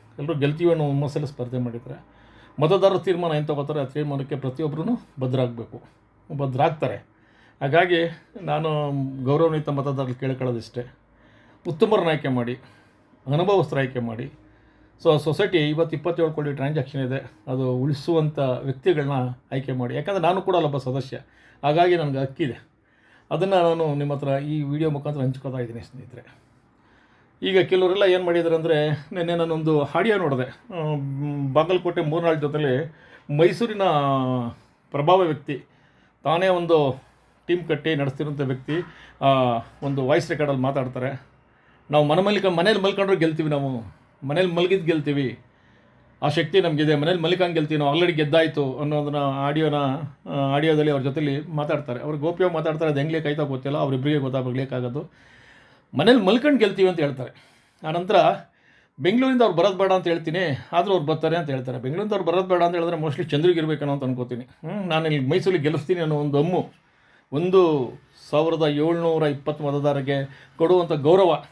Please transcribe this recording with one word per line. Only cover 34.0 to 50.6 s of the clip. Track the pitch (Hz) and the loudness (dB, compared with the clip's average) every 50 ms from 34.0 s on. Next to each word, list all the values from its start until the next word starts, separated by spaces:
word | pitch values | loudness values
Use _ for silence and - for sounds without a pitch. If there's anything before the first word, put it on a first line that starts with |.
| 143 139 135 135 131 127 127 123 117 117 - - _ _ _ _ _ _ | 2 2 0 0 0 0 -2 -2 -4 -6 -8 -12 _ _ _ _ _ _
ಪ್ರಭಾವ | - 143 143 175 185 190 | -4 0 4 4 4 6
ವ್ಯಕ್ತಿ, | 180 160 143 - - - 139 127 - _ _ _ _ _ _ _ _ _ _ _ - | 4 2 0 -4 -6 -10 -10 -10 -10 _ _ _ _ _ _ _ _ _ _ _ -2
ತಾನೇ | 139 160 175 190 | 0 0 2 2
ಒಂದು | 190 180 175 170 165 165 151 143 131 127 - - _ _ _ _ _ _ _ _ | 2 2 2 2 4 4 4 4 2 -2 -4 -10 _ _ _ _ _ _ _ _
ಟೀಮ್ | - 175 175 170 | -2 -2 -2 0
ಕಟ್ಟಿ | 170 151 139 - 160 160 | -2 -4 -2 -2 -2 0
ನಡೆಸ್ತಿರೋಂಥ | 143 139 135 - - 151 151 143 143 | 0 -2 -2 -4 -4 -6 -6 -4 -4
ವ್ಯಕ್ತಿ, | 139 131 131 127 - 147 151 180 170 - - - - - - - | -4 -4 -4 -6 -6 -6 -4 -4 -6 -8 -12 -20 -20 -18 -6 0
ಆ, | 139 135 135 131 127 120 117 113 - - - - 147 | 2 2 4 4 2 2 0 -2 -4 -10 -14 -8 -6
ಒಂದು | 139 139 135 127 | -4 -4 -2 0
ವಾಯ್ಸ್ | 131 156 170 160 165 | 2 2 2 2 -2
ರೆಕಾರ್ಡಲ್ಲಿ | 165 143 147 143 139 127 | -2 -2 0 0 0 0
ಮಾತಾಡ್ತಾರೆ. | 127 135 143 139 127 127 - 127 123 139 139 - - _ _ _ _ _ _ _ _ _ _ _ _ - | 0 -2 -2 -2 -4 -6 -6 -6 -6 -6 -8 -10 -16 _ _ _ _ _ _ _ _ _ _ _ _ 2
"ನಾವು | 147 151 147 | 4 4 4
ಮನೆ | 147 156 185 | 4 4 2
ಮಲ್ಕ-, | 196 208 208 190 196 185 175 | 2 2 2 2 2 2 2
ಮನೇಲಿ | 165 175 214 214 196 | 2 4 4 2 4
ಮಲ್ಕೊಂಡ್ರು | 190 196 190 196 196 190 190 | 2 0 0 0 0 2 2
ಗೆಲ್ತೀವಿ, | 160 160 160 156 160 156 151 | 2 2 0 0 -2 -2 -2
ನಾವು | 147 139 139 135 127 117 110 95 - _ _ _ _ - 139 | -2 -2 -2 -4 -6 -6 -10 -14 -18 _ _ _ _ -12 -8
ಮನೇಲಿ | 135 147 180 190 180 165 | -4 0 0 0 0 2
ಮಲಗಿದ್ದು | 175 180 180 196 185 160 | 0 2 2 2 0 2
ಗೆಲ್ತೀವಿ, | 160 160 156 143 147 143 143 135 113 107 - - _ _ _ _ _ _ _ _ _ _ _ _ _ _ - 135 | 0 0 0 0 -2 -2 -2 -2 -4 -6 -10 -18 _ _ _ _ _ _ _ _ _ _ _ _ _ _ -4 -2
ಆ | 151 | 0
ಶಕ್ತಿ | 151 170 156 - - 190 | 0 0 0 2 2 2
ನಮಗಿದೆ, | 175 165 151 147 151 156 151 | 2 2 2 2 2 2 2
ಮನೇಲಿ | 143 147 170 185 170 | 2 2 0 0 0
ಮಲ್ಕೊಂಡು | 160 156 185 180 180 175 160 | 0 0 0 2 0 0 0
ಗೆಲ್ತೀವಿ, | 156 151 156 156 147 | -2 -2 0 0 0
ನಾವು | 147 139 147 | 0 2 2
already | 175 175 170 156 | 2 2 2 2
ಗೆದ್ದಾಯ್ತು" | 156 151 143 160 165 165 156 - 147 139 131 135 - | 0 0 2 4 4 4 2 0 -2 -2 -2 -2 -4
ಅನ್ನೋದನ್ನ | 147 147 151 147 147 147 147 | -4 -2 -2 -2 -2 -2 -2
ಆಡಿಯೋನ, | 147 143 135 135 139 139 143 151 160 160 151 147 | -2 -2 -2 -2 -2 -2 -2 0 0 0 0 0
ಆ, | 143 143 131 135 165 151 - - _ - 180 156 139 139 135 139 | 0 0 -2 -2 -4 -6 -10 -12 _ -12 -6 -4 -2 0 0 0
ಆಡಿಯೋದಲ್ಲಿ | 147 | 2